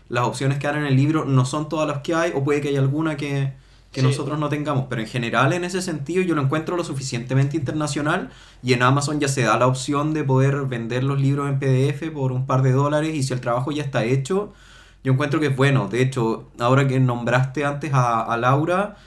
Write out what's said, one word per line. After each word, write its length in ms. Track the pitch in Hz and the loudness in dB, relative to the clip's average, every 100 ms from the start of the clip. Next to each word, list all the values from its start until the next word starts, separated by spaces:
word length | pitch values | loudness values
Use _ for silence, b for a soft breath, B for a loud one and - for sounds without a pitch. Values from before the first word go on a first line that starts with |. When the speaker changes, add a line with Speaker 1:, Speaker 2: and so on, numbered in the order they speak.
| _ | _
Speaker 1:
las 160 | 117 120 | -2 0
opciones 340 | 117 139 139 | 0 -2 0
que 80 | 147 | -2
dan 120 | 147 | -2
en 60 | 147 | 2
el 120 | 131 | 4
libro 260 | 143 156 | 4 2
no 220 | 139 135 127 | 2 2 2
son 240 | 151 151 | -2 -4
todas 180 | 160 151 | -2 -2
las 120 | 139 | -2
que 140 | 156 | -2
hay, 180 | 165 175 139 | 0 0 0
o 80 | |
puede 160 | 139 147 | 0 0
que 80 | 143 | 0
haya 120 | 139 | 0
alguna 360 | 135 147 160 143 | 2 2 -2 -2
que, 380 | 147 139 135 135 b b b | -4 -2 -2 -6 b b b
que 80 | - | 0
Speaker 2:
Sí. 40 | 131 | 0
Speaker 1:
nosotros 320 | - 139 151 | 0 -2 -4
no 120 | 147 | -2
tengamos, 380 | 151 147 139 131 | -2 -2 -2 -2
pero 120 | 113 | -6
en 60 | 110 | -4
general 460 | 120 113 113 135 | -4 -2 2 2
en 100 | 175 | 0
ese 180 | 180 190 | -2 -4
sentido 400 | 185 156 139 180 | -4 -6 -2 -2
yo 120 | 180 160 | 0 0
lo 60 | |
encuentro 340 | 135 156 160 175 | 0 -2 -2 -4
lo 80 | |
suficientemente 720 | 165 135 - 120 113 135 139 160 | -4 -6 -6 -6 -2 0 2 0
internacional, 760 | 139 156 151 151 147 180 262 B B B | -4 -4 -4 -2 -2 -2 -4 B B B
y 120 | 123 | 0
en 100 | 127 | 2
Amazon 380 | 127 139 139 151 | 4 4 0 -2
ya 80 | 139 | -2
se 140 | 135 | 0
da 140 | 113 113 | 2 4
la 100 | 123 | 4
opción 460 | 131 - 143 151 | 2 -2 -2 0
de 120 | 156 139 | -2 0
poder 380 | 131 135 143 135 | 2 2 0 -2
vender 400 | 120 113 123 135 | -4 -4 -2 0
los 160 | 139 | 0
libros 260 | 135 143 143 | 2 0 0
en 100 | 135 | 0
P 100 | 135 | 2
D 200 | 127 139 | 2 2
F 240 | 143 165 | 0 -6
por 220 | 151 131 | -4 -2
un 120 | 127 131 | -2 0
par 180 | 131 | 2
de 100 | 131 | 4
dólares, 420 | 131 143 151 156 160 | 4 2 2 0 -2
y 80 | |
si 100 | 131 | -2
el 60 | 123 | -2
trabajo 320 | 123 120 135 | -2 -2 -2
ya 100 | 147 | -4
está 220 | 139 135 | -4 -2
hecho, 500 | 110 135 135 190 - B B B B B 131 | 0 0 0 -2 -4 B B B B B 0
yo 80 | |
encuentro 260 | 131 147 156 | 0 2 0
que 80 | 151 | 0
es 80 | 131 | 2
bueno. 320 | 139 135 98 | 2 2 0
De 140 | 117 | 0
hecho, 480 | 131 131 113 110 - - | 0 0 -2 -2 -6 -4
ahora 260 | 120 131 135 | 2 4 4
que 140 | 131 | 2
nombraste 640 | 127 120 117 123 135 - | 2 0 2 2 2 -2
antes 300 | 143 143 151 | -2 -2 -2
a, 280 | 135 123 117 | 2 2 0
a 120 | 113 117 | 0 0
Laura, 600 | 123 139 160 180 208 220 | 2 2 2 0 -2 -6